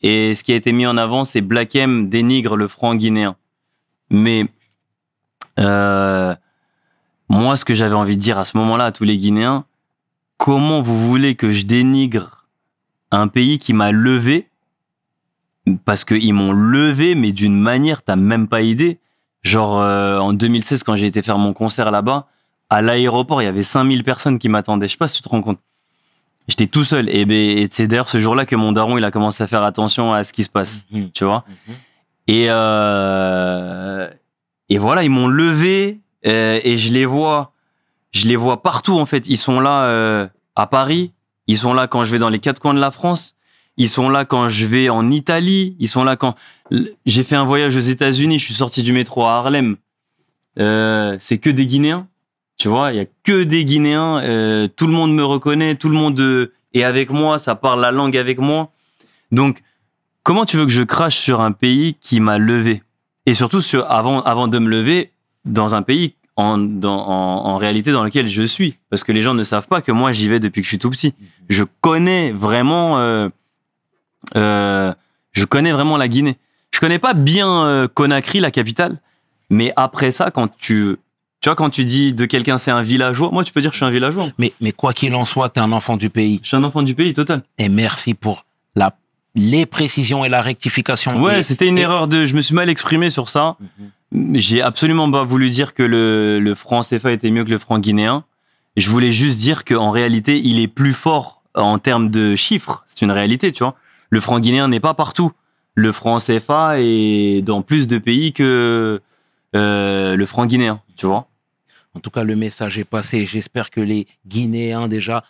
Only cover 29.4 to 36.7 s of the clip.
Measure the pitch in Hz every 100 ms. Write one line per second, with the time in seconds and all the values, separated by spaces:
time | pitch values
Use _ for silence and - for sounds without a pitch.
29.4 | 104 113 104 98 107 - 117 107 101 -
30.4 | 107 104 95 110 101 107 98 - 98 107
31.4 | 120 95 - 123 _ _ _ _ - 110
32.4 | 117 113 110 107 104 101 98 95 95 92
33.4 | 90 90 90 90 92 95 90 - _ _
34.4 | _ _ _ 101 104 160 160 131 123 135
35.4 | 160 156 175 190 202 208 _ _ 104 110
36.4 | 113 110 120